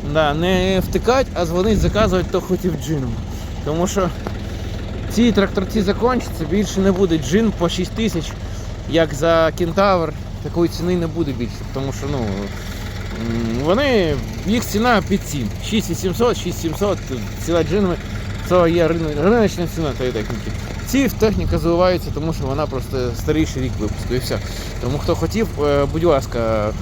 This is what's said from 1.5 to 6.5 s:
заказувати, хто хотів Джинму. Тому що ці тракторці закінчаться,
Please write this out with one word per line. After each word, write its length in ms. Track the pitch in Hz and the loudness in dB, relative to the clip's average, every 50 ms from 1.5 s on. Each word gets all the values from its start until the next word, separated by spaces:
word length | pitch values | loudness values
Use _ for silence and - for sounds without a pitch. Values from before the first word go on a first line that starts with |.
| 170 180 185 226 214 | 2 2 2 4 4
заказувати, 520 | 190 - 175 - 202 220 202 180 185 170 - | 4 4 2 4 4 2 4 4 2 0 2
хто 120 | - 180 | 0 -2
хотів 340 | 170 - 185 185 - 180 156 143 - | 0 0 -2 0 0 -2 -2 -2 -2
Джинму. 280 | - 160 143 131 120 113 110 - - - - - - - - - | -2 -2 -2 -2 -2 -4 -4 -6 -6 -8 -8 -8 -8 -8 -6 -4
Тому 220 | 143 151 165 175 | -2 0 0 0
що 220 | 196 - 202 185 170 - - - - - - - - - - - - - - - - - - - - | 0 2 0 0 0 -2 -4 -6 -6 -6 -6 -6 -6 -6 -6 -6 -6 -6 -6 -6 -6 -6 -6 -4 -2
ці 200 | - 202 233 240 | 2 4 4 4
тракторці 500 | 208 208 196 190 - 202 190 - - 220 | 6 4 2 2 0 -2 -2 0 0 0
закінчаться, 640 | 196 185 202 - 208 247 254 240 - - - - 165 147 | 2 2 0 2 2 2 2 0 -2 -4 -6 -6 -4 0